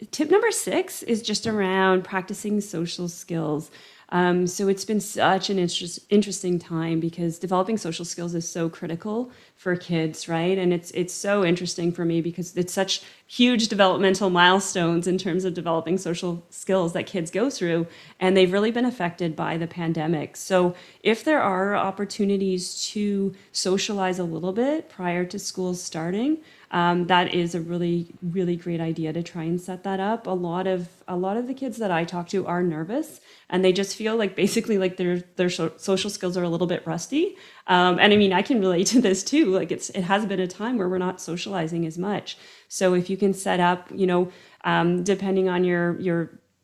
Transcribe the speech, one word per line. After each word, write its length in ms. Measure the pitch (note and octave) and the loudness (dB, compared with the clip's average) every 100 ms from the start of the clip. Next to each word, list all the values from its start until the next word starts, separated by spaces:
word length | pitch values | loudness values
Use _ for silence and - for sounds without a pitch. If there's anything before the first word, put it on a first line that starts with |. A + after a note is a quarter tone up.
| A3 | -10
tip 220 | - D4+ | -4 2
number 180 | G4+ A4+ | 4 4
six 540 | - - D#4 F#4 - | 0 -2 -2 -2 -8
is 180 | G4+ A3 | -2 -2
just 240 | - G#3 A3+ | -2 -4 -2
around 580 | G#3+ F#3+ F#3+ F#3+ F#3 | 0 2 4 4 4
practicing 560 | F3+ F#3+ F#3 G3+ G#3+ G#3 | 0 -6 -6 -8 -2 -2
social 480 | G3+ E3 E3+ - F3 | -2 -6 -6 -6 -8
skills. 640 | - - E3+ D#3 D3+ - - - - - | -10 -6 -4 -2 -4 -6 -16 -20 -20 -2
Um, 360 | F3+ F3+ F3+ F3+ | 2 4 4 0
so 200 | F#3+ G3 | 0 0
it's 180 | G3 - | 0 0
been 140 | G#3+ | -2
such 520 | - - C#3 F#3+ G3 | -2 2 4 4 0
an 80 | G3 | 0
interest-, 400 | E3+ - F3 - - | 0 -2 -8 -12 2
interesting 480 | G#3 G3+ F3+ F3+ F3 | 2 2 -2 -2 -2
time 420 | - E3 E3 E3 | -2 -4 -2 -2
because 380 | E3 E3+ E3+ D#3+ | -2 -2 -4 -4
developing 400 | F3+ F#3 F#3+ G#3+ | -2 0 0 -2
social 280 | E3 E3+ F3 | -4 -6 -8
skills 280 | - E3+ | -8 -6
is 160 | E3+ E3 | -4 -6
so 180 | F3 E3 | -4 -4
critical 640 | E3 E3 E3+ G#3+ A3 B3 - - _ | -4 -8 -6 -6 -6 -6 -12 -20 _
for 200 | F#3 F3 | -2 -2
kids, 520 | - E3+ D#3+ D#3 - | 0 -2 -2 -4 -4
right? 300 | E3 F3 F#3+ | -2 0 2
And 160 | F3+ | 2
it's, 160 | F3 F3 | 0 -2
it's 220 | - F3+ | -6 -4
so 320 | - G3+ G#3 E3+ | -4 0 2 4
interesting 460 | F3 F3+ - F3 | 2 -2 -2 -2
for 120 | E3+ E3+ | 0 0
me 140 | E3 | 0
because 380 | E3+ E3+ F3 F3+ | -2 -6 -6 -4
it's 160 | F3+ | -2
such 300 | G3 F#3+ - - - _ | -2 -2 -4 -8 -20 _
huge 400 | - B3 A#3 A3+ | 2 4 4 0
developmental 640 | G3+ F#3+ F3 F#3+ F#3+ G3 | 4 4 6 4 4 2
milestones 720 | F3+ F3 F#3+ F#3+ F#3+ E3+ E3+ F3+ | 6 6 6 2 0 2 2 0
in 140 | F3+ | -2
terms 260 | F#3 F3+ F#3 | 0 -2 -2
of 80 | |
developing 460 | E3+ E3 E3 D#3+ F#3 | -2 -2 -2 0 -2
social 440 | F#3+ E3+ F3+ E3+ - | -2 -4 -4 -6 -10
skills 440 | - - F#3+ E3+ | -10 0 0 0
that 120 | F3 - | -2 -6
kids 240 | F#3 E3 | -6 -4
go 220 | F#3+ C4+ | -2 -2
through, 340 | - F3 E3+ E3 - - - | -2 -2 0 -2 -8 -20 -2
and 160 | F#3 F#3+ | 4 6
they've 160 | F3+ | 6
really 200 | G3+ A3 | 4 2
been 140 | A#3 B3 | 2 0
affected 500 | B3 F3 - E3+ D#3 | 0 -4 -2 -4 -2
by 220 | D#3+ E3 | -4 -2
the 100 | E3 | -4
pandemic. 680 | F3 E3 D#3+ D#3 D#3 - - | -4 -4 -2 -2 -2 -4 -10
So 380 | - F#3 F3+ F3 - - | 0 2 2 0 -12 -4
if 200 | G#3 A3+ | 0 0
there 180 | D#4 D4+ | 2 2
are 340 | G3+ F#3 G3 G3+ | 2 2 0 0
opportunities 1120 | G3 F#3+ G3 - G3 G3 F#3+ F#3 F3+ - - | -2 -4 -6 -2 0 2 0 -2 -4 -8 -8
to 480 | G#3+ G3+ G3 G3 F#3+ - | -4 -2 0 -2 -4 -10
socialize 640 | - F#3 F#3+ G#3 G3+ F#3 F3+ | -4 0 0 0 -2 -2 -2
a 60 | |
little 300 | E3+ D#3+ F#3 | -4 -4 -4
bit 360 | G3 C4 D#4 - | 0 0 -2 -6
prior 360 | - F3 F3 F3+ | -6 -2 -2 -2
to 120 | G3+ | -6
school 380 | - - F3+ F3+ | -8 -4 -4 -4
starting, 640 | - D#3+ E3 G3+ C4+ D#4+ - - - | -6 -6 -4 -2 0 -2 -6 -20 -6
um, 360 | F3 F3 F3 F3 | 0 2 2 2
that 260 | F3+ F3+ | 2 2
is 200 | F3+ E3+ | 0 -2
a 80 | F3 | -4
really, 460 | E3 F3 F3 E3+ E3+ - | -6 -4 0 -2 -4 -8
really 340 | F3+ F#3 F3 E3+ | -4 -2 -2 -2
great 240 | F3 E3+ | -4 -4
idea 320 | E3 E3 D#3 | -4 -4 -4
to 100 | E3 | -4
try 220 | E3+ F3 | -6 -6
and 160 | D#3+ F3 | -4 -4
set 240 | F3 F3+ | -6 -8
that 160 | G3 F#3+ | -6 -2
up. 260 | G3 A3+ F#3 | -2 -2 -4
A 60 | |
lot 340 | F#3 E3+ F3 F#3 | -4 -2 -2 0
of, 220 | F#3 E3+ - - | -2 -4 -12 -8
a 80 | F3+ | -4
lot 200 | F#3+ A3+ | -2 -2
of 120 | B3 | -4
the 60 | |
kids 240 | C4+ C4+ A3 | -6 -8 -4
that 140 | G#3 | -2
I 140 | E3 E3+ | 0 -2
talk 240 | F3 F3 | -6 -4
to 180 | G3 F3+ | -4 -2
are 160 | F3 | 0
nervous, 560 | F3+ D#3 E3 C4 D#4+ - - - - | 0 -2 -4 -6 -6 -12 -20 -20 -4
and 160 | F3+ F#3 | 2 4
they 80 | |
just 220 | F#3+ G3 - | 4 -2 -4
feel 200 | A3 A3+ | -2 0
like 200 | G3+ F#3+ | 0 0
basically, 420 | G3+ A#3 A3+ G3+ | 0 2 2 2
like, 200 | F#3 F#3 | 2 0
their, 260 | F3+ F3+ F3+ - | 0 0 -4 0
their 140 | F3+ | 0
so-, 240 | F3 D#3+ - | 0 -4 -4
social 320 | - F#3+ G#3 | 0 0 0
skills 280 | - F#3 F3+ | -4 -4 -2
are 60 | |
a 60 | F3 | -2
little 180 | E3 F3 | 0 0
bit 180 | F3 E3 | -2 -4
rusty. 500 | E3+ - C#4+ F#4+ - - - - | -6 -4 -2 -2 -4 -18 -12 2
Um, 320 | F3+ F3+ F3 | 4 6 6
and 140 | G#3 | 8
I 40 | G#3 | 8
mean, 160 | G3 | 6
I 100 | F#3 | 4
can 160 | G#3 A#3+ | 2 2
relate 280 | F#3+ F3 G3 | 2 2 4
to 140 | A#3+ | 4
this 220 | G3+ F#3+ | 4 2
too. 240 | - D4 A#3 | 2 2 4
Like, 200 | F#3 E3+ | 2 0
it's, 180 | D#3+ - | -4 -6
it 120 | G3+ | -6
has 220 | F3 G3+ G#3 | 0 0 0
been 120 | F#3+ | -2
a 80 | F3+ | -4
time 300 | - A3+ A#3+ | -4 -4 -2
where 100 | F3+ | 0
we're 120 | F#3 | 0
not 200 | F3+ F#3 | -2 -4
socializing 680 | - F3 G#3+ F#3+ D#3+ E3+ E3 | -8 -8 -4 -4 -2 -2 -4
as 100 | E3+ | -4
much. 400 | G3 G3 - - - - _ | -4 -4 -6 -14 -20 -20 _
So 260 | - F#3 | 0 4
if 160 | F3+ F3+ | 4 0
you 80 | F#3+ | 0
can 160 | G3 | 0
set 260 | F#3+ F#3+ F3+ | 2 0 4
up, 300 | F3 F3+ - | 4 2 -4
you 120 | - F#3 | -2 2
know, 260 | F3+ F3+ - - - | 2 0 -4 -20 -8
um, 400 | F3 E3+ E3+ F3+ | 0 2 2 2
depending 460 | F#3 F#3 F#3+ F#3+ F#3 | 0 0 0 0 2
on 140 | F3+ | 2
your, 360 | F3+ F3 F3 - | 2 2 0 0
your, 400 | F#3 E3+ D#3+ - _ _ | -2 -2 -2 -10 _ _